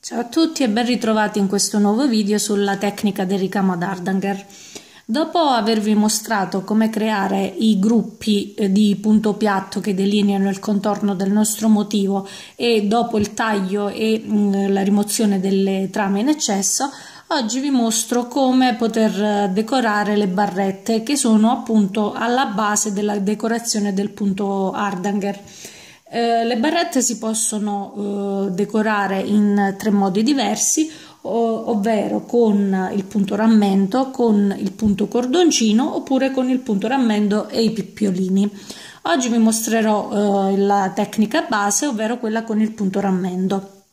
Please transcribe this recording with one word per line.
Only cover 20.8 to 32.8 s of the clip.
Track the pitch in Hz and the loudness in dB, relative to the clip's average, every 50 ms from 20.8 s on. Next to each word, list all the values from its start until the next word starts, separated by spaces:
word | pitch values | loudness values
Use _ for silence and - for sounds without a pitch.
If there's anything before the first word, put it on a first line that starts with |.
| - - 226 220 | -2 -2 -2 -2
che | 226 226 294 | 0 -2 -2
sono | 285 - 240 220 214 214 226 | 0 2 4 4 6 6 4
appunto | 254 254 - - 226 220 202 190 196 226 208 208 | 2 0 -2 0 2 2 2 2 0 -2 -2 -2
alla | - - 220 233 247 254 269 | -2 -4 -2 0 0 0 0
base | 226 208 190 214 208 208 202 - 214 | -2 -2 -2 -2 0 0 -2 -2 -2
della | 202 196 208 208 202 208 | -4 -2 -2 -2 -2 -2
decorazione | 196 196 214 214 - 220 226 233 226 - - 220 202 202 | 0 -2 -2 -2 -2 -2 -2 -2 -2 -4 -2 -2 -2 0
del | 196 196 196 214 | 0 -2 -2 -4
punto | 208 - 214 196 190 196 202 196 196 196 190 190 | -4 -2 -2 -2 0 0 -2 -2 -2 0 -2 -2
Hardanger. | 185 - 208 202 196 180 185 208 202 208 190 202 196 196 - - - - - - - - - - - - _ - | -2 -2 -4 -4 -4 -4 -4 -2 -2 -2 -2 -4 -6 -6 -12 -20 -20 -20 -20 -20 -20 -20 -20 -20 -20 -20 _ -8
Eh, | - 226 233 233 233 226 233 | -4 -2 0 0 2 0 0
le | 233 240 | 0 0
barrette | 220 233 311 330 339 359 359 - 262 | 0 0 0 0 0 -2 0 0 0
si | 240 - 233 - | 0 0 -2 -4
possono, | - 220 220 220 - - - 214 208 208 202 202 196 - - 208 208 202 202 202 196 202 196 196 196 | -4 -4 -2 -2 -2 -2 -2 -2 -2 -2 -4 -4 -6 -8 -8 -8 -6 -4 -4 -4 -4 -2 -2 -2 -2
eh, | 196 | -2
decorare | 185 180 208 202 - 214 214 220 214 208 202 190 196 190 | -2 -2 -4 -2 0 0 0 2 0 0 0 0 -2 -2
in | 190 - 208 208 208 208 202 202 202 196 196 | -2 2 2 4 4 4 4 2 2 0 -2
tre | 196 - 220 | -2 -2 0
modi | 202 202 196 196 175 208 | 2 2 2 2 2 2
diversi, | 220 247 302 269 220 202 214 214 - - - - 320 320 - - - - - _ | 2 2 2 2 0 -2 -2 -2 -2 0 0 0 -2 -2 -4 -16 -20 -20 -20 _
o-, | - - - 233 233 226 226 220 226 - | -8 -4 -2 0 0 0 0 -2 -2 -2
ovvero | 240 208 196 233 226 208 208 208 214 208 - | -2 0 0 0 0 0 0 -2 -2 -4 -4
con | - - 240 233 220 202 202 202 196 190 185 | 0 2 4 4 4 4 4 2 2 2 0